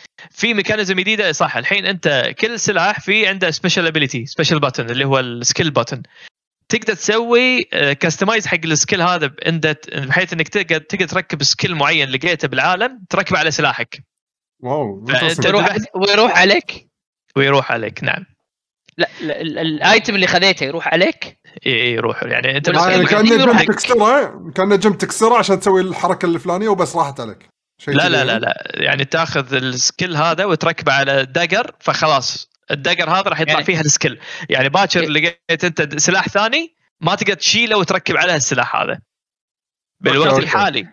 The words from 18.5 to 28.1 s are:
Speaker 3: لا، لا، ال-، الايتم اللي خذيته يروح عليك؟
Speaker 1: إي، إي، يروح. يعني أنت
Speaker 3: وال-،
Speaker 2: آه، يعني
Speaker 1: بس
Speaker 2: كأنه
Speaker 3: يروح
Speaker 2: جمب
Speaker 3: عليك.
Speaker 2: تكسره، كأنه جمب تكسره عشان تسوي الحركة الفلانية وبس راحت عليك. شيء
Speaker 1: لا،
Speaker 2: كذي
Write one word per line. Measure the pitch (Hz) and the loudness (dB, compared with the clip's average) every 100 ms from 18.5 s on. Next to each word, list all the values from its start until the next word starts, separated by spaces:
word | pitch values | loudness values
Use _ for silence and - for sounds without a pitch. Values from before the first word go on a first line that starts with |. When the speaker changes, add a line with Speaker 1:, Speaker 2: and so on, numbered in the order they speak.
| _ _ _ _ - | _ _ _ _ -6
Speaker 3:
لا، | 170 - | -6 -4
لا، | 165 147 | -8 -6
ال-، | 165 - | -6 -6
الايتم | 160 151 180 220 233 202 | -4 0 4 4 2 0
اللي | 180 | 2
خذيته | 180 190 180 | 2 2 0
يروح | 135 165 - | -4 -4 0
عليك؟ | 165 185 - - - _ - - | 2 2 0 -10 -18 _ -8 -2
Speaker 1:
إي، | |
إي، | 120 120 | 2 2
يروح. | 113 113 - | 2 0 0
يعني | 123 117 127 139 | -2 -2 0 0
أنت | 156 | 2
Speaker 3:
وال-، | 151 | 2
Speaker 2:
آه، | 180 | 4
يعني | 185 | 4
Speaker 1:
بس | 180 | 4
Speaker 2:
كأنه | 208 220 | 4 6
Speaker 3:
يروح | 233 262 | 6 6
Speaker 2:
جمب | 226 | 4
Speaker 3:
عليك. | - | 4
Speaker 2:
تكسره، | 202 - 240 214 277 214 113 170 143 | 0 0 4 4 4 2 -6 -8 -2
كأنه | 190 202 | 2 4
جمب | 208 175 | 4 2
تكسره | - - 220 240 | -2 0 4 4
عشان | 196 190 | 4 2
تسوي | 202 190 | 2 2
الحركة | 190 - 175 185 180 | 0 -2 -2 0 0
الفلانية | 170 175 175 220 | -2 -2 -2 0
وبس | 190 165 170 | 0 0 0
راحت | 147 139 | -2 -4
عليك. | 117 101 _ _ _ _ | -12 -12 _ _ _ _
شيء | - | -2
Speaker 1:
لا، | 139 | 0
Speaker 2:
كذي | 175 | 2